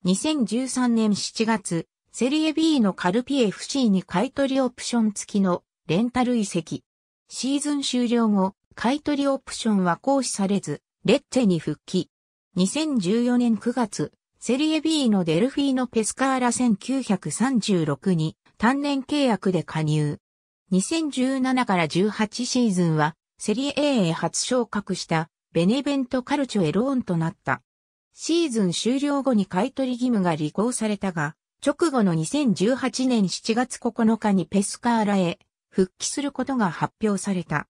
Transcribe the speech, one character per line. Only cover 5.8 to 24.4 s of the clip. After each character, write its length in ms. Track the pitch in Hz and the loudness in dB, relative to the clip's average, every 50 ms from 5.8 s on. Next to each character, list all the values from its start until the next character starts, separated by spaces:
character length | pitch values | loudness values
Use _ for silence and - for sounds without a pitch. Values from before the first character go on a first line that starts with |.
| _ | _
レ 160 | - 151 185 | -2 0 0
ン 80 | 233 247 | 0 0
タ 140 | _ 254 247 | _ 0 0
ル 120 | 247 247 | 0 0
移 100 | 233 202 | 0 -2
籍。 360 | - - 175 160 - 151 127 _ _ _ _ _ _ _ _ _ _ | -2 -4 -6 -6 -6 -10 -10 _ _ _ _ _ _ _ _ _ _
シ 300 | - - - 262 277 285 | -12 -8 -4 -2 -2 -2
ー 20 | |
ズ 160 | - 294 294 | -2 -2 -4
ン 60 | 285 | -2
終 260 | 269 - - 247 247 226 | -4 -2 -2 0 0 2
了 200 | 240 233 233 220 | 2 2 2 2
後、 260 | 208 196 185 190 - _ _ _ - | 2 2 2 0 -2 _ _ _ -12
買 260 | - - 226 277 294 | -2 -2 0 0 0
取 280 | _ - 294 277 277 277 | _ -2 -2 0 0 0
オ 100 | 269 269 | -2 -2
プ 160 | _ - - | _ -12 -12
シ 140 | - - 233 | -4 -2 0
ョ 60 | 208 | 2
ン 100 | 196 185 | 2 2
は 140 | 175 170 - | 0 0 0
行 260 | - 269 277 277 247 | 0 0 2 2 0
使 80 | - | -2
さ 160 | - - 190 185 | -4 -2 -2 0
れ 100 | 202 185 | 0 -2
ず、 240 | - - 147 - _ _ _ _ _ | -2 -4 -10 -10 _ _ _ _ _
レ 120 | - 226 | 2 2
ッ 60 | 285 _ _ | 2 _ _
ツ 100 | - 254 | 0 2
ェ 40 | 247 | 4
に 160 | 196 180 160 | 4 2 2
復 200 | - - 147 _ _ | 0 -4 -6 _ _
帰。 240 | - - 185 - _ _ _ _ _ _ _ _ _ _ | -4 -4 -4 -4 _ _ _ _ _ _ _ _ _ _
二 100 | 180 185 | 0 0
千 320 | 190 - 285 320 311 277 240 | 0 0 -2 -2 0 0 0
十 240 | 175 175 214 233 | 0 2 2 2
四 160 | 240 247 247 247 | 2 2 2 2
年 180 | 247 233 226 | 2 2 0
九 160 | 202 - 233 | 0 0 -4
月、 400 | 247 262 240 208 - - 151 - _ _ _ _ _ _ | -2 -2 -2 -2 -2 -6 -6 -6 _ _ _ _ _ _
セ 160 | - - 240 | -4 -2 -2
リ 160 | 269 311 311 | 0 0 0
エ 80 | 311 311 | 0 0
B 300 | 277 320 320 302 277 233 | 0 0 0 2 2 2
の 140 | 208 190 180 | 2 2 2
デ 140 | 165 156 165 | 2 2 2
ル 100 | 220 269 | 2 0
フ 120 | - - | 0 0
ィ 100 | 277 277 | 0 0
ー 40 | 262 | 0
ノ・ 120 | 254 254 | 0 -2
ペ 180 | 247 - 226 214 | -2 -2 -2 -2
ス 80 | - | -2
カ 240 | - - 269 269 262 | -2 -2 0 0 0
ー 40 | 262 | 0
ラ 120 | 254 240 | 0 0
千 240 | 233 - 247 240 208 | 0 2 2 2 2
九 260 | - - - 262 269 | 0 -2 -4 -4 -4
百 280 | 240 - 202 180 - 156 | 0 -2 -2 -2 -2 -8
三 300 | - - 214 269 269 220 | -2 0 0 2 2 0
十 240 | - 214 196 175 160 | 0 2 0 2 2
六 300 | 151 143 - - 190 185 | 0 -2 -2 0 0 0
に 220 | 160 156 160 - _ _ _ _ | 0 0 -2 -4 _ _ _ _
単 240 | _ - 226 269 277 | _ 0 2 2 2
年 200 | 285 285 285 269 | -2 -2 -2 -2
契 220 | 254 - 294 294 277 | -2 -2 0 2 2
約 280 | 254 214 - - 196 | 2 2 2 0 0
で 100 | 185 165 | 0 0
加 200 | 151 - - 156 | -4 -4 -4 -2
入。 360 | 156 151 151 151 151 147 - - _ _ _ _ _ _ _ _ _ _ | 0 2 2 2 0 0 -4 -6 _ _ _ _ _ _ _ _ _ _
二 120 | 185 185 | 0 0
千 280 | 185 - 330 330 320 294 | 0 0 -2 -2 -2 -2
十 300 | 254 254 247 262 269 269 | 0 0 0 0 0 0
七 260 | 254 262 262 262 240 | 0 0 0 0 0
か 100 | - 196 | 2 2
ら 120 | 175 165 147 | 0 0 0
十 200 | - 165 196 214 | 0 0 0 0
八 380 | 196 - 214 208 - - 247 | 0 -2 -4 -4 -2 -8 -6
シ 220 | - - 247 247 226 | -2 0 2 2 2
ー 40 | |
ズ 120 | 185 180 175 | 2 2 2
ン 120 | 170 156 | 2 2
は、 180 | 156 151 156 - _ _ _ _ _ | 2 2 0 -2 _ _ _ _ _
セ 160 | - - 214 | -4 -4 -2
リ 140 | 226 269 240 | -2 -2 -4
エ 60 | - | -2
A 320 | - 294 294 277 240 185 165 | 0 0 2 2 2 2 2
へ 40 | |
初 260 | 165 - - 165 - | 0 -2 -2 -4 -2
昇 280 | - | -4